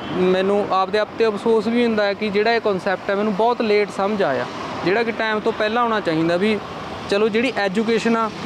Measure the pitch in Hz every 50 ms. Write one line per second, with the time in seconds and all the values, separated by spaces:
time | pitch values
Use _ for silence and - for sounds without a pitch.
0 | - - 151 180 185 185 185 185 190 196 202 208 196 160 180 190 190 190 196 214
1 | 208 208 - - 226 226 208 196 - 233 226 220 185 226 233 240 240 233 220 208
2 | 208 202 202 190 208 214 190 208 214 226 233 226 220 214 196 180 - 202 185 180
3 | - - 196 196 208 220 196 180 220 240 240 240 240 214 208 208 208 196 - -
4 | 190 202 214 196 190 147 135 123 123 120 - - - - - - - 170 196 233
5 | 240 226 220 214 220 220 214 214 202 233 220 - 214 214 220 240 240 233 220 208
6 | 185 170 160 160 160 165 170 180 196 220 214 202 - - - - - - - -
7 | - - 202 202 214 226 202 226 240 269 226 - 202 202 180 220 220 220 233 208
8 | - 233 233 226 226 214 - - -